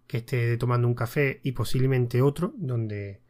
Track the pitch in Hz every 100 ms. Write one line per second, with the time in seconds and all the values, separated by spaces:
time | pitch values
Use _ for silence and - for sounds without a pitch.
0 | - 117 117 123 117 117 123 120 120 120
1 | 117 147 135 - 135 123 113 131 131 127
2 | 120 123 143 143 180 285 131 120 110 101
3 | 101 98 _